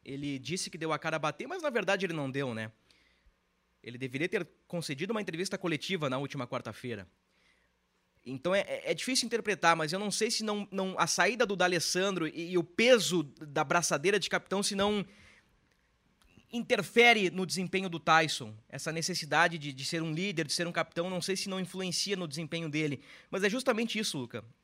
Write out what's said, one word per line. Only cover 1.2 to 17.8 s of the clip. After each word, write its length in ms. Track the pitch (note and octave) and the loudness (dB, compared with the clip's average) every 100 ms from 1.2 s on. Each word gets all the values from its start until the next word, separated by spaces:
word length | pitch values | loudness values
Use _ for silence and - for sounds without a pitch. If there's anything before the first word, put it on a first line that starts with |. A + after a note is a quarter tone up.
| D3+ - B3+ | -2 -4 -8
mas 140 | F#4 | -4
na 60 | D4+ | -2
verdade 360 | A#3+ F#3+ G3 F#3 | 0 2 0 0
ele 80 | |
não 160 | E3 C3+ | -2 -2
deu, 240 | C3+ C#3 | -2 -4
né? 180 | A2 A2 _ _ _ _ _ _ _ _ _ _ _ | -4 -8 _ _ _ _ _ _ _ _ _ _ _
Ele 160 | G#2+ B2 | -16 -8
deveria 320 | B2+ C3+ F3 | -6 -2 -2
ter 180 | G#3 E3+ _ _ | -2 -4 _ _
concedido 440 | F3 D#3 C3+ F#3+ | -8 -6 -6 -4
uma 100 | A3 | -4
entrevista 360 | G3+ D#3+ G3 G3 | -4 -6 -6 -4
coletiva 520 | F3+ D3+ - F#3 D3 | -2 -4 -2 -2 0
na 80 | B2+ | -2
última 280 | C#3+ C#3+ A#2+ | -4 -6 -6
quarta-feira. 640 | B2 A#2 G#2+ B2+ G#2+ F#2 _ _ _ _ _ _ _ _ _ _ _ - | -6 -6 -10 -8 -8 -12 _ _ _ _ _ _ _ _ _ _ _ -12
Então 300 | C3+ F3 G3 | -4 2 2
é, 60 | |
é, 300 | - C3+ C#3+ | 0 -4 -2
é 20 | |
difícil 320 | E3 - B3+ A3+ | -2 0 0 0
interpretar, 500 | A3+ G#3+ F#3+ E3+ E3 | -2 -2 4 6 6
mas 160 | D#3 | 2
eu 80 | F#3 | -2
não 100 | G#3 | -2
sei 220 | - A3 | 0 0
se 120 | - | 0
não, 240 | A3 G#3 G3+ | -2 -2 -4
não, 240 | F#3+ F#3+ F3+ | -4 -2 0
a 100 | E3 | 0
saída 380 | - F#3 A3+ A3 | 4 2 4 0
do 100 | G3 | 4
D'Alessandro 720 | F3+ F3 - F3+ G3 F#3 D#3 | 2 2 0 0 0 0 -4
e, 240 | D3+ E3+ | -4 0
e 60 | F3+ | 0
o 60 | |
peso 600 | E3+ - A#3 A#3+ D3 F3 D3 - | 0 4 8 8 6 0 -2 -8
da 220 | D3+ C#3+ | -6 -2
braçadeira 560 | D3 F3 D#3+ D3+ E3 G3+ | 2 2 2 2 2 2
de 100 | - | 0
capitão, 340 | F#3 - F#3+ | -2 -2 -2
se 120 | G3 G3 | -2 2
não 300 | G#3 G#3 - - - - _ _ _ _ _ _ _ _ _ - _ | 2 2 -4 -14 -20 -20 _ _ _ _ _ _ _ _ _ -20 _
interfere 800 | A#3 F#3 A#3 E3+ A#3+ A#3+ A3 F3+ | -8 0 0 4 8 8 8 4
no 160 | F3 F3+ | 0 -2
desempenho 440 | D3+ F3 F#3+ | -2 -2 -2